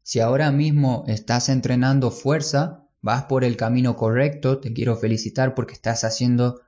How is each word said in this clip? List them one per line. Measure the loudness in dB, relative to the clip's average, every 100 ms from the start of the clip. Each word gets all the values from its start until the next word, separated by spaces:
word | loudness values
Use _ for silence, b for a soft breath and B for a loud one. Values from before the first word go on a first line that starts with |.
Si | -6 0
ahora | 2 2 2
mismo | 2 2 2 2 0 -2
estás | -4 -2 -2 0
entrenando | 0 0 2 2 2 0
fuerza, | -2 -2 -2 0 -2 -2 -6 _ _
vas | -2 -2
por | 0 0 0
el | 0
camino | 0 2 0 0
correcto, | 0 2 0 0 -2 -2
te | -4
quiero | -4 -2 0
felicitar | 0 -2 -4 -2 -2 -2
porque | -6
estás | -6 -6 -2
haciendo | -2 0 2 2 2 -2